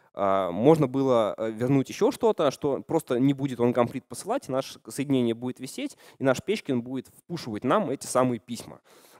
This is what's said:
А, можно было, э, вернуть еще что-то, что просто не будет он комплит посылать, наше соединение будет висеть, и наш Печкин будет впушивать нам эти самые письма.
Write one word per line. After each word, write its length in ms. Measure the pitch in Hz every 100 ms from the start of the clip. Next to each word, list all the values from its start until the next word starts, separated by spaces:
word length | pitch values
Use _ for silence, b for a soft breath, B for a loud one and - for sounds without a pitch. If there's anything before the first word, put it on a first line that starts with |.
| b
А, 360 | - 98 98 92
можно 380 | 87 127 160 139
было, 440 | 131 135 120 104 -
э, 140 | 113
вернуть 360 | 110 123 139 127
еще 220 | - 220
что-то, 400 | 240 226 208 151
что 320 | - 147 120
просто 380 | - 156 - 123
не 140 | 135
будет 260 | 139 139 120
он 120 | 120
комплит 320 | 123 117 131 -
посылать, 400 | 120 175 220 -
наше 320 | 131 - - -
соединение 460 | 110 143 135 117
будет 260 | 117 123 -
висеть, 360 | 127 - 285 - B -
и 60 |
наш 180 | 131 123
Печкин 400 | - 214 - 123
будет 240 | 120 131 -
впушивать 560 | _ - 175 - 107
нам 260 | 127 190 165
эти 180 | 135 -
самые 340 | 127 127 120
письма. 400 | - 117 - - b b b b